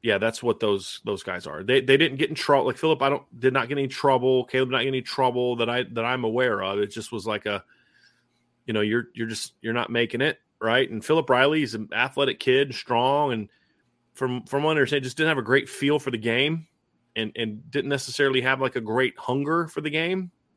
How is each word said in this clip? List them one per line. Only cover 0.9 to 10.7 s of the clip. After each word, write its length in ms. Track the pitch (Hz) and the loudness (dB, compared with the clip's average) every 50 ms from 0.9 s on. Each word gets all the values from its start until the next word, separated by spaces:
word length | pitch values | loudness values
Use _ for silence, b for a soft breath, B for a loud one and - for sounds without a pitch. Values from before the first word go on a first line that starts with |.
| - - - | -14 -10 -6
those 180 | 107 101 95 - | -6 -6 -6 -6
guys 220 | 98 90 90 - | -8 -10 -8 -8
are. 180 | 73 73 82 95 | -10 -10 -8 -2
They, 160 | 113 131 135 | 2 2 2
they 160 | 127 131 135 | 6 4 4
didn't 220 | 139 165 139 135 135 | 4 4 2 0 -2
get 100 | 156 - | -4 -4
in 40 | 156 | -4
trouble. 300 | - - - 143 131 - | -4 2 4 4 4 4
Like 120 | 123 - - | 0 -2 0
Philip, 240 | 160 160 156 131 | 0 0 2 2
I 80 | 139 139 | 2 0
don't, 300 | 143 - - _ - 117 | 0 -2 -6 _ -10 0
did 120 | 123 131 | 0 2
not 160 | 127 135 117 123 | 2 2 -2 -2
get 80 | 143 139 | -2 -4
any 100 | 139 131 | -4 -4
trouble. 560 | - - - 139 131 123 127 131 127 127 123 | -4 0 2 4 4 4 4 4 2 2 0
Caleb 240 | - - 131 131 123 | 0 0 0 0 2
did 40 | |
not 100 | 131 135 | 0 0
get 60 | 135 135 | 0 0
any 140 | 135 127 | -2 -4
trouble 540 | 120 - - 139 131 127 123 123 123 123 120 | -4 -4 -2 0 2 2 2 2 0 0 0
that 120 | 117 117 117 | 0 0 0
I, 140 | 123 127 | 0 -2
that 220 | 123 - 117 113 113 | -4 -4 -4 -4 -2
I'm 200 | 120 127 127 117 | 0 -2 0 -2
aware 380 | 110 113 127 127 123 104 95 | -2 0 2 2 2 0 0
of. 160 | 95 95 101 104 | -2 -2 -2 -2
It 80 | 104 101 | -2 -2
just 200 | - 113 107 - | -4 -12 -10 -8
was 140 | 120 101 95 | -10 -8 -4
like 200 | 110 104 104 - | -4 -6 -4 -4
a, 160 | 107 101 95 - _ _ _ _ _ _ _ _ _ _ _ _ _ _ _ _ _ _ _ - | -4 -4 -4 -6 _ _ _ _ _ _ _ _ _ _ _ _ _ _ _ _ _ _ _ -10
you 80 | 123 | -4
know, 80 | 110 107 | -2 0
you're, 280 | 107 107 113 120 113 - | 0 2 0 -2 -2 -6
you're 140 | - 117 113 | -8 -8 -8
just, 280 | 113 110 - - - _ _ | -6 -6 -8 -10 -12 _ _
you're 140 | - 113 117 | -6 -4 -2
not 160 | 120 110 - | -2 -2 0
making 300 | 117 120 117 117 120 117 | 0 0 0 0 0 -2
it, 160 | 139 151 - _ _ _ _ - | -2 -2 -2 _ _ _ _ -4
right? 280 | 110 110 | 0 2